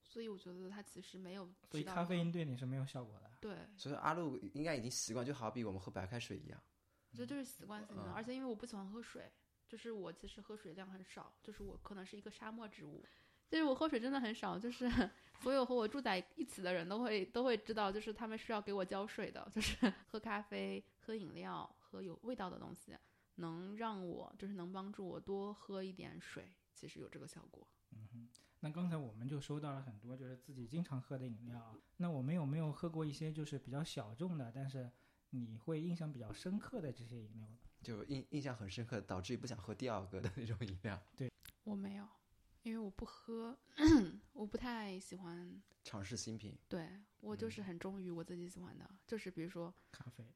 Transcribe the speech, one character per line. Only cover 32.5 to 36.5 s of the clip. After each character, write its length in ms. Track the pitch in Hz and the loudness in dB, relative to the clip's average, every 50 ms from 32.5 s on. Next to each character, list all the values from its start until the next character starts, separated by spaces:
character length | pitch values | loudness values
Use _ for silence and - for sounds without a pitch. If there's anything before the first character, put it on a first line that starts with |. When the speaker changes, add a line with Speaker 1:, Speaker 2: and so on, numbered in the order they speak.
| 143 165 | 4 4
Speaker 2:
有 120 | 160 151 | 4 2
喝 180 | 139 - - 170 | 2 0 0 0
过 160 | 160 160 160 | 2 2 2
一 80 | 151 | 2
些 200 | 139 - 160 156 | 2 0 0 0
就 120 | 151 156 151 | 0 0 0
是 140 | - 143 135 | 0 -2 -4
比 120 | - 120 | -2 0
较 120 | 127 143 | 0 0
小 320 | 160 - - 143 107 104 110 | 0 0 0 -2 -2 -4 -2
众 220 | 120 170 185 170 | 0 0 2 2
的， 160 | 151 127 117 113 | 0 0 -2 -2
但 140 | 135 139 135 | -2 -2 0
是 220 | 131 135 123 123 - - - - _ _ _ _ | 0 -2 -4 -4 -6 -12 -20 -20 _ _ _ _
你 260 | - 127 120 113 113 | -2 -2 -2 -2 -4
会 240 | 113 - 165 160 156 | -4 0 0 2 2
印 140 | 160 175 170 | 4 2 2
象 160 | 170 160 151 | 2 0 -2
比 60 | 143 120 | -2 -4
较 140 | 117 107 | -6 -6
深 260 | 107 - - 180 | -6 -4 0 0